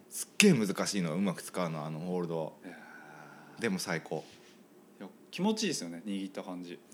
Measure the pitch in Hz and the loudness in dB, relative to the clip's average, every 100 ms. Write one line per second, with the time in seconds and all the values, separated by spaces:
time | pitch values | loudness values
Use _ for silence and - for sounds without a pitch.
0 | - - - - 202 139 101 85 90 101 | -8 -8 -2 8 8 8 4 2 0 2
1 | 82 85 98 82 - - 87 80 78 78 | 0 2 2 0 -4 0 0 0 -4 -4
2 | 90 90 85 82 78 - 90 82 - - | -2 -2 0 -2 -2 -6 -16 -14 -16 -16
3 | - - - - - - 117 92 95 80 | -16 -16 -18 -18 -16 -2 0 0 0 -2
4 | - 78 - - - - - - - - | 0 -6 -6 -16 -20 -20 -20 -20 -20 -14
5 | 202 - - - 196 220 202 131 85 85 | -14 -14 -10 2 2 4 2 0 -4 -6
6 | 104 98 95 101 92 90 87 - - | -4 -2 -4 -6 -6 -8 -8 -12 -14